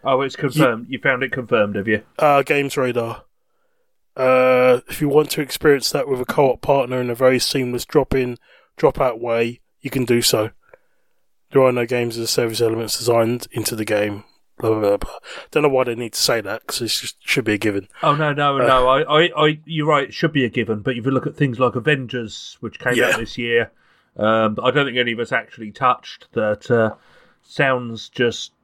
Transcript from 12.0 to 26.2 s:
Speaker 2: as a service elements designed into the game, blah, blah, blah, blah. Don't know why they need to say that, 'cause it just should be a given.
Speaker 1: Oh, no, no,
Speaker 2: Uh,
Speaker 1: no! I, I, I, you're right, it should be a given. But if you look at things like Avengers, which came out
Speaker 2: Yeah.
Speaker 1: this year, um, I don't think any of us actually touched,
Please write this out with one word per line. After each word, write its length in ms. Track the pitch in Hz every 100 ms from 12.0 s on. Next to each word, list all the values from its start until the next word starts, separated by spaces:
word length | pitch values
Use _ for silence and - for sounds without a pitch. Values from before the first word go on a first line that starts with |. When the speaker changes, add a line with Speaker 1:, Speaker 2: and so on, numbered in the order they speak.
| 120 117
Speaker 2:
as 60 |
a 40 | 113
service 340 | - 120 110
elements 360 | 117 113 113 -
designed 500 | 117 117 113 120 -
into 240 | - 110 113
the 80 |
game, 400 | 107 104 104 101 - _ _ _
blah, 120 | 113
blah, 80 | 110
blah, 180 | 104 101
blah. 200 | - - - - -
Don't 120 | 151
know 60 | 147
why 140 | 131
they 120 | 123 117
need 180 | 120
to 60 | -
say 200 | - 117
that, 240 | 98 110 -
'cause 140 | -
it 60 | 113
just 300 | - - - -
should 180 | - 113
be 80 |
a 40 | 107
given. 300 | 110 101 - -
Speaker 1:
Oh, 120 | 156 147
no, 180 | 151
no, 240 | 143 143 139
Speaker 2:
Uh, 60 | 123
Speaker 1:
no! 200 | 131 127
I, 140 | 135 156 151 170
I, 40 | - 151
I, 120 | 156 -
you're 220 | 165 151
right, 200 | 151 139
it 40 |
should 200 | - 165
be 120 | 147 123
a 40 |
given. 300 | 123 113 107
But 180 | 104 120
if 80 | 117
you 60 |
look 160 | 131 147
at 80 | -
things 240 | 143 117
like 160 | 233 131
Avengers, 840 | 117 147 123 123 113 - - -
which 180 | 113 -
came 120 | 131
out 40 | 120
Speaker 2:
Yeah. 200 | 120 110
Speaker 1:
this 200 | 117 -
year, 340 | 117 117 110 _ _ _ _ -
um, 400 | 107 110 110 107
I 80 | 123
don't 140 | 131 139
think 120 | 123
any 140 | 120
of 80 | 113
us 120 | 117
actually 400 | 123 - - 110
touched, 560 | 104 131 131 - -